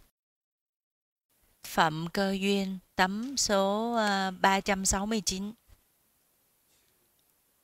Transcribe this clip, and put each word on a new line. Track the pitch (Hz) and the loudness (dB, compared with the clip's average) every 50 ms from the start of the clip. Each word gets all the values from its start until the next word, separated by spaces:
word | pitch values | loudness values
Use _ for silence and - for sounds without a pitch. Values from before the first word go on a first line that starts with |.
| - _ _ _ _ _ _ _ _ _ _ _ _ _ _ _ _ _ _ _ _ _ _ _ _ _ _ _ _ _ _ _ - | -14 _ _ _ _ _ _ _ _ _ _ _ _ _ _ _ _ _ _ _ _ _ _ _ _ _ _ _ _ _ _ _ -16
Phẩm | - - 202 175 160 151 160 165 170 | -2 2 2 2 2 2 -2 -6 -4
Cơ | - 202 196 190 196 190 | -2 -2 -2 0 0 0
Duyên, | 190 202 202 196 196 190 190 185 - _ _ | 0 0 0 0 -2 -4 -6 -10 -12 _ _
tấm | - 185 190 196 214 240 277 277 | 0 2 2 0 -4 -6 -6 -2
số, | - - - 208 196 196 196 202 214 226 240 240 | -2 0 2 2 2 4 2 2 0 -2 0 0
à, | 226 214 208 196 190 190 190 | 0 0 2 0 0 0 -2
ba | 185 180 190 196 196 196 | 0 2 4 4 4 4
trăm | - - 196 190 190 | 2 0 -2 0 0
sáu | - 208 190 202 | 0 0 0 0
mươi | 214 226 214 | -2 -2 -2
chín. | 180 - 190 185 202 208 - _ _ _ - _ _ _ _ _ _ _ _ _ _ _ _ _ _ _ _ _ _ _ _ _ _ _ _ _ _ _ _ _ _ _ _ _ _ _ _ _ | -2 -4 -6 -6 -6 -10 -12 _ _ _ -20 _ _ _ _ _ _ _ _ _ _ _ _ _ _ _ _ _ _ _ _ _ _ _ _ _ _ _ _ _ _ _ _ _ _ _ _ _